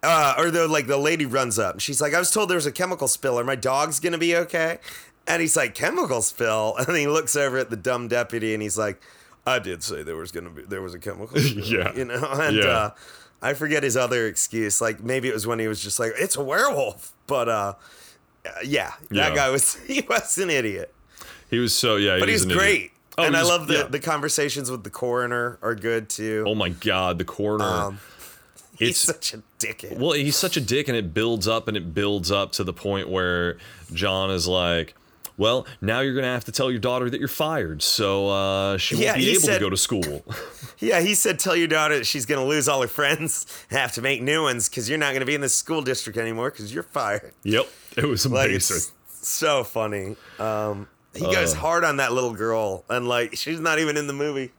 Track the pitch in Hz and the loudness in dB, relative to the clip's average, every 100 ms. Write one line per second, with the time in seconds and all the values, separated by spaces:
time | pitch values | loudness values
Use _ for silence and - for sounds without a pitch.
0 | 151 165 143 131 170 165 165 156 127 139 | 6 6 6 4 2 4 4 2 2 2
1 | 143 165 143 127 123 110 98 - - 139 | 2 2 0 0 0 0 0 -2 -4 0
2 | 147 160 180 214 202 180 147 - 185 180 | 2 2 2 2 2 0 0 -2 -4 -2
3 | 135 - 139 123 120 135 127 135 156 151 | -2 0 0 0 0 0 0 0 0 0
4 | 170 170 170 170 170 170 160 170 - - | -2 0 2 2 0 0 -2 -2 -10 -18
5 | - _ - 165 160 160 127 - 160 339 | -20 _ -4 0 2 2 0 0 -2 0
6 | 262 127 107 - 117 110 107 110 127 170 | 0 0 -2 0 0 2 0 0 0 2
7 | 143 156 156 147 139 131 127 113 92 123 | 2 0 0 0 2 0 -2 -4 -2 -2
8 | 120 120 120 117 110 107 107 101 107 98 | 0 0 0 -2 -2 -2 -2 -2 -2 -4
9 | - - - - - 127 95 87 - 76 | -14 -20 -20 -8 0 0 0 -8 -8 -8
10 | 76 80 85 85 85 76 95 98 92 90 | -8 -10 -10 -10 -12 -16 -10 -8 -8 -10
11 | 104 90 107 139 139 104 98 110 92 110 | -10 -10 -4 0 0 0 -2 0 0 -2
12 | 127 120 147 135 156 107 101 117 107 - | -4 -4 -4 -2 2 4 4 4 0 -4
13 | - - - _ 120 139 151 151 139 120 | -20 -20 -20 _ -4 -2 0 0 2 0
14 | 123 123 110 - - 113 110 - 113 110 | 2 2 0 -2 -4 -2 0 0 0 -4
15 | 113 131 127 107 104 117 110 107 104 - | -4 -2 -2 -4 -2 -2 -2 -4 -4 -2
16 | 113 113 185 - 139 165 269 156 123 - | -2 -2 -2 -2 0 2 2 2 -2 -4
17 | - - - 139 117 110 101 98 - - | -16 -20 -2 0 2 2 0 -4 -16 -20
18 | - - _ _ - - 123 143 90 - | -20 -20 _ _ -14 -10 -2 -2 -2 -8
19 | - 101 151 143 135 135 - - - 269 | -4 2 2 4 2 4 2 0 -4 -4
20 | - 233 - - 185 147 113 95 85 _ | 0 -2 0 -2 0 0 0 -4 -8 _
21 | _ - - - - 117 120 - 120 107 | _ -20 -20 -20 -2 0 2 2 4 4
22 | 101 92 - 220 95 175 196 185 90 _ | 4 4 4 4 4 4 4 4 0 _
23 | _ - 165 160 170 175 151 147 143 139 | _ 0 2 4 4 2 2 0 0 -4
24 | 165 151 147 147 143 143 127 127 107 - | -2 -2 0 0 0 -2 -6 -6 -10 -6
25 | 123 120 123 120 120 120 110 113 110 113 | -2 0 0 0 -2 -4 -4 -2 0 -2
26 | 107 - 110 107 107 107 92 82 - 92 | -2 -6 -2 -2 0 0 0 -2 0 2
27 | 92 87 90 - 104 107 101 104 101 98 | 2 0 -4 -2 -2 0 0 0 -2 -6
28 | - - - - - - - - 117 - | -16 -20 -20 -20 -20 -20 -20 -2 0 2
29 | - 165 - 113 - _ 107 - - - | 0 0 -4 -8 -18 _ -8 -6 -10 -2
30 | 143 147 143 143 185 175 110 131 135 117 | 0 2 2 2 2 0 0 0 0 -2
31 | 95 78 113 113 98 113 117 104 85 82 | -2 0 0 0 0 0 0 -4 -4 -2
32 | 101 101 87 98 95 - 92 87 101 98 | 0 0 2 0 0 -2 -4 -2 -2 -2
33 | - 95 90 87 87 82 - - - 82 | -2 0 2 2 0 -4 -12 -20 -12 -2
34 | 98 95 95 92 87 90 87 85 80 - | 0 2 0 0 2 2 2 2 -2 -8
35 | _ _ - - 107 123 - - 98 117 | _ _ -20 0 2 2 -2 -6 -2 0
36 | 135 131 127 123 113 110 135 127 123 127 | 0 0 -2 -2 -4 -2 -2 0 -2 -2
37 | 123 127 135 - 156 160 90 76 - - | -2 -2 -6 -2 -2 0 -4 -2 0 2
38 | 101 98 98 98 98 98 98 98 - - | 2 2 2 2 2 2 2 0 0 2
39 | - 208 131 120 - 190 101 95 - 107 | 2 4 4 4 4 2 2 0 0 0
40 | 82 73 - - - - - - - 190 | -2 -6 -8 -10 -10 -14 -18 -4 2 4
41 | 180 208 214 175 190 175 165 156 151 147 | 4 2 2 0 0 2 2 2 2 2
42 | 113 147 120 143 131 151 143 139 120 - | 0 -2 -2 0 2 2 2 2 0 2
43 | 143 151 156 - - - - 131 123 - | 2 2 0 -4 -6 -12 -4 -2 -2 -2
44 | 127 131 127 156 151 120 110 - 110 156 | -2 0 2 2 2 0 -2 -4 -4 0
45 | 143 135 127 147 139 - - 160 135 127 | 0 0 -2 -2 0 -2 -2 -4 -2 -4
46 | - 110 113 113 123 - 104 135 175 - | -4 -4 -4 -2 -4 -6 -10 -10 -6 -4
47 | 113 104 - - 98 110 135 - - - | -2 -4 -6 -10 0 0 0 -6 -10 -4
48 | 147 123 135 127 131 98 - 87 87 - | -2 0 0 2 2 2 0 -2 -4 -8
49 | - - - - 160 143 120 - 107 104 | -20 -12 -6 0 2 2 0 -2 -2 -4
50 | 95 107 - - 110 107 107 101 104 _ | -6 -10 -16 -6 -4 -2 -2 -6 -10 _
51 | _ - 180 185 170 78 156 170 170 139 | _ -6 0 2 2 0 2 2 2 2
52 | 135 123 123 110 113 113 107 95 - 120 | 2 2 0 -2 0 0 0 -4 -4 -2
53 | 123 120 117 - - 165 160 156 160 147 | 0 0 0 -4 -6 -2 0 2 2 0
54 | 147 139 147 139 127 | -2 -2 -2 -2 -6